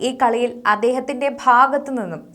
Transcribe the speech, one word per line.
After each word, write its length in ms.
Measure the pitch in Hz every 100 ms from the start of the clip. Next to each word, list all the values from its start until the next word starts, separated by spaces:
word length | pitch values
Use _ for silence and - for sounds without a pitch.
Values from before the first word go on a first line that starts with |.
| 247
ഈ 40 | 254
കളിയിൽ 320 | 240 233 240 240 - 208
അദ്ദേഹത്തിൻ്റെ 540 | 233 254 254 254 277 254
ഭാഗത്തു 480 | 254 240 269 285 277 254
നിന്നും 240 | 190 160 -